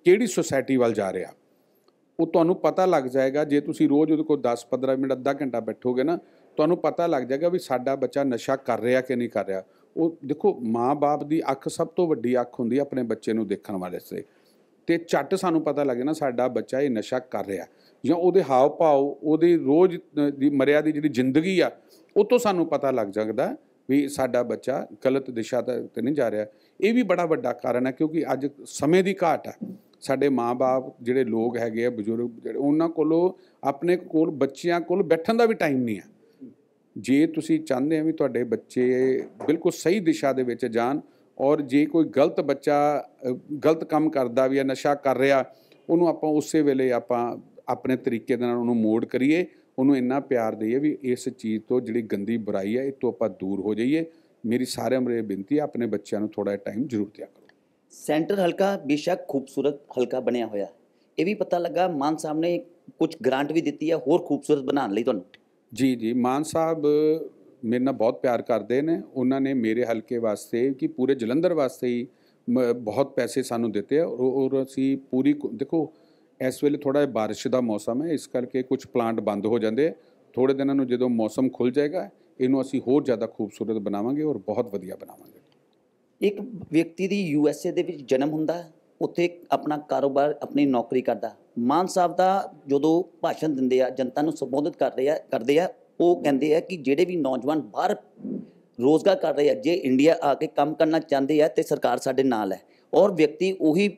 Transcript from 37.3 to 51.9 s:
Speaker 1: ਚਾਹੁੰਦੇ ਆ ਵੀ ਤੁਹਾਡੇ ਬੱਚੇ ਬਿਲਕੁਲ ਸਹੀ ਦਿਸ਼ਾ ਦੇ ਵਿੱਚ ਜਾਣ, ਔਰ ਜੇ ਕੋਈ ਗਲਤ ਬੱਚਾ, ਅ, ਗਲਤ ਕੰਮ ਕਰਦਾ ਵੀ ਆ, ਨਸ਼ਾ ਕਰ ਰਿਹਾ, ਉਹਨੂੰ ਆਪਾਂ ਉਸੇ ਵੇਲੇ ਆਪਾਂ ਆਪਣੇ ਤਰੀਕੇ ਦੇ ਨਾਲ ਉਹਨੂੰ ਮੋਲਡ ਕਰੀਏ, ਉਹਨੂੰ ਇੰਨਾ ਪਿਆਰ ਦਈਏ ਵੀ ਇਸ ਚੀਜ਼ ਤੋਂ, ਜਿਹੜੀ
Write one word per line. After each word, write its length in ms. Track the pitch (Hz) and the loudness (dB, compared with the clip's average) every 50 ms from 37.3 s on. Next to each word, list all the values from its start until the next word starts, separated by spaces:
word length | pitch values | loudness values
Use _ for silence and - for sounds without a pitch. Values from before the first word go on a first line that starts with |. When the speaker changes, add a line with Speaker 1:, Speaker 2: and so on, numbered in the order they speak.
| 160 160 143 - 165 156 | 0 -4 -2 -2 -2 -2
Speaker 1:
ਚਾਹੁੰਦੇ 380 | 156 - 135 123 135 151 160 156 | 0 -2 -2 -2 0 0 0 0
ਆ 40 | 156 | 0
ਵੀ 100 | 160 156 | -2 -2
ਤੁਹਾਡੇ 320 | 160 151 131 117 117 123 | 0 -2 -2 0 -2 -2
ਬੱਚੇ 800 | 117 113 110 - - - 127 127 123 127 127 131 131 127 127 - - - - - | -2 -4 -6 -6 -6 -2 0 2 2 2 2 2 2 0 0 -4 -8 -12 -8 -2
ਬਿਲਕੁਲ 260 | - 156 165 - 175 160 | -2 0 0 0 -2 -2
ਸਹੀ 280 | - - 160 185 220 | 0 0 0 0 2
ਦਿਸ਼ਾ 320 | 175 165 151 - - 139 127 | 2 0 0 2 0 0 0
ਦੇ 100 | 131 127 | 0 0
ਵਿੱਚ 240 | 123 117 120 - | -2 -2 -2 -4
ਜਾਣ, 340 | 120 110 117 117 123 143 156 - - _ _ _ _ _ - | -2 0 0 0 0 -2 -4 -6 -10 _ _ _ _ _ -2
ਔਰ 240 | 131 139 151 151 143 | 0 2 2 2 0
ਜੇ 240 | 127 127 147 151 | 0 2 2 2
ਕੋਈ 180 | 147 - 165 156 | 4 2 2 2
ਗਲਤ 360 | 139 - 131 147 170 - - | 2 4 2 2 2 2 -2
ਬੱਚਾ, 640 | 160 135 - - - 156 143 147 147 147 147 135 - - _ - - 127 | -2 -2 -2 -2 0 0 2 2 2 2 0 -2 -4 -8 _ -10 -6 -6
ਅ, 80 | 127 - - - 101 95 - | -6 -6 -8 -10 -8 0 2
ਗਲਤ 200 | 151 165 165 - | 2 2 2 0
ਕੰਮ 260 | - 160 151 156 156 | -2 0 2 2 2
ਕਰਦਾ 360 | 156 139 127 120 117 131 131 | 2 0 -2 0 2 2 2
ਵੀ 120 | 131 135 139 | 2 2 0
ਆ, 40 | 135 | 0
ਨਸ਼ਾ 320 | 135 131 - - 151 143 | 0 -2 -2 0 0 0
ਕਰ 240 | 139 - 135 127 123 | 2 2 0 2 2
ਰਿਹਾ, 260 | 131 139 139 135 131 - - _ _ _ - _ - - | 4 4 4 4 2 -2 -8 _ _ _ -20 _ -4 0
ਉਹਨੂੰ 180 | 170 170 175 165 | 2 4 4 2
ਆਪਾਂ 220 | - - - 156 | 0 0 -2 0
ਉਸੇ 320 | 151 151 147 - - 160 151 | 0 0 0 2 2 2 2
ਵੇਲੇ 300 | 143 135 131 131 127 120 | 4 2 2 2 2 0
ਆਪਾਂ 440 | 117 - - 123 117 120 120 - - - - - - - - | 0 -2 -2 -2 -2 -2 -4 -6 -8 -14 -20 -20 -14 -6 -4
ਆਪਣੇ 280 | 123 - - 131 127 | -4 -4 0 -2 -2
ਤਰੀਕੇ 400 | 120 - 131 117 110 - - 131 | 0 0 -2 -4 -4 -2 -2 -2
ਦੇ 100 | 117 123 | -2 0
ਨਾਲ 100 | 120 120 | -2 -2
ਉਹਨੂੰ 200 | 120 117 120 120 | -2 0 0 0
ਮੋਲਡ 280 | 117 107 107 110 117 113 | 2 2 2 2 0 0
ਕਰੀਏ, 420 | - - 123 127 139 156 175 175 - _ _ _ _ - - | -2 -2 0 2 2 2 2 0 -4 _ _ _ _ -4 0
ਉਹਨੂੰ 180 | 131 139 139 | 2 4 4
ਇੰਨਾ 240 | 131 123 123 131 139 | 2 2 0 -2 -2
ਪਿਆਰ 340 | 135 - 131 120 113 110 107 | -2 0 0 0 0 -2 -2
ਦਈਏ 240 | 104 107 110 120 139 | -2 -2 0 0 0
ਵੀ 200 | 147 151 - - - | 0 0 -2 -2 -2
ਇਸ 260 | 127 123 123 - 131 | -4 -4 -2 -4 -8
ਚੀਜ਼ 340 | 117 - - 110 110 107 - - | -8 -6 -4 -4 -4 -4 -2 0
ਤੋਂ, 120 | 123 127 | -2 0
ਜਿਹੜੀ 220 | 123 110 | 0 0